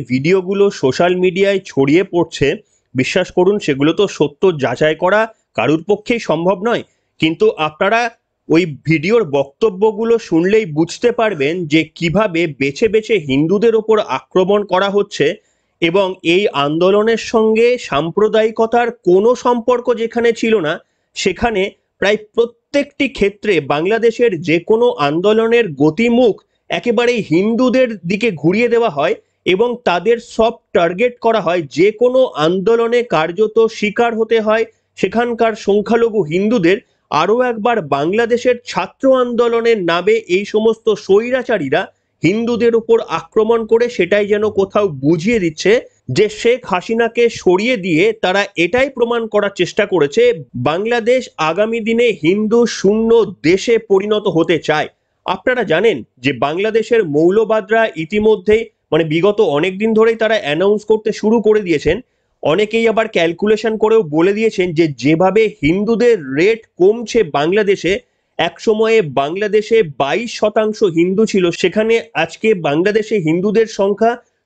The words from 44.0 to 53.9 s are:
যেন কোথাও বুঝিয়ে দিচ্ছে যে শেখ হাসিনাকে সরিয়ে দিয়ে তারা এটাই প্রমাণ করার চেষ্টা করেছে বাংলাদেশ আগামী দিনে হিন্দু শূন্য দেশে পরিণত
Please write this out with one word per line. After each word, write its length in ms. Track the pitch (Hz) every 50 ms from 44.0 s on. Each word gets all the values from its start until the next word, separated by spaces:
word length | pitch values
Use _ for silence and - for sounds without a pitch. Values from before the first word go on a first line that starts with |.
| 185 185 202 208 208
যেন 180 | 196 208 208 214 214
কোথাও 360 | 208 - 196 190 - 214 208 196 147 131
বুঝিয়ে 440 | 131 147 170 170 151 214 240 226 180
দিচ্ছে 280 | 165 156 - - 180 214 254 - - _ _ _ -
যে 180 | 131 147 214 208 -
শেখ 260 | - - 233 240 247 -
হাসিনাকে 580 | - 190 180 175 - 226 226 233 226 233 240 240 233 -
সরিয়ে 400 | - - 190 175 190 214 247 262
দিয়ে 280 | 208 175 196 165 151 185 226 214 -
তারা 220 | - 180 185 196 202 196 -
এটাই 320 | - 170 175 175 247 262 294
প্রমাণ 320 | 277 233 233 233 240 233 226 220
করার 240 | - 208 202 202 196
চেষ্টা 280 | - 180 160 - - 208
করেছে 360 | 202 190 175 147 143 139 226 240 247 226 170 135 _ - 123 123
বাংলাদেশ 600 | 143 156 175 208 226 240 240 220 226 254 262 240 - _ -
আগামী 380 | 156 156 165 180 208 226 226 233
দিনে 260 | 214 220 226 233 240 240 196 -
হিন্দু 400 | - 156 190 208 214 214 220 240 240 226
শূন্য 400 | - - - 190 208 220 226 226 226 233 214 - - - -
দেশে 320 | 151 180 190 - - 233 220 220
পরিণত 380 | -